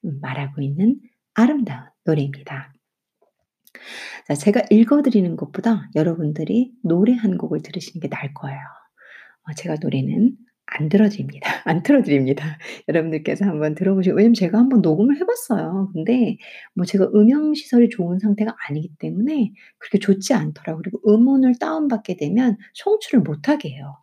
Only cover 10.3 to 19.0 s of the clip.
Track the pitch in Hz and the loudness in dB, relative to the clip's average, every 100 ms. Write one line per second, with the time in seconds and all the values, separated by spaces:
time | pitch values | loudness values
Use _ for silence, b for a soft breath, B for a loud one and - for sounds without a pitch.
10.3 | - _ _ - - 156 196 208 208 139 | 0 _ _ -14 -6 0 4 2 2 -10
11.3 | - - - - 165 - 285 226 143 131 | -10 -8 -8 -2 -2 4 4 4 2 2
12.3 | 143 151 151 B B - 165 160 156 156 | -2 -4 -10 B B -2 -2 0 -4 -4
13.3 | 180 202 151 151 151 190 196 185 175 220 | -2 -2 -2 -4 -2 0 2 2 4 4
14.3 | 226 185 196 247 254 170 156 233 285 370 | 4 2 4 4 4 4 4 2 2 0
15.3 | 480 - 240 160 185 196 160 160 247 226 | -4 -2 -4 -2 -4 -4 -4 0 2 2
16.3 | - B B B - 180 196 - 214 214 | -2 B B B -6 -2 2 2 6 6
17.3 | 285 302 302 - 240 233 - 170 180 208 | 6 2 -2 0 4 4 2 -4 -2 0
18.3 | 208 220 - - 147 170 156 | 0 -2 -6 -8 -8 -8 -10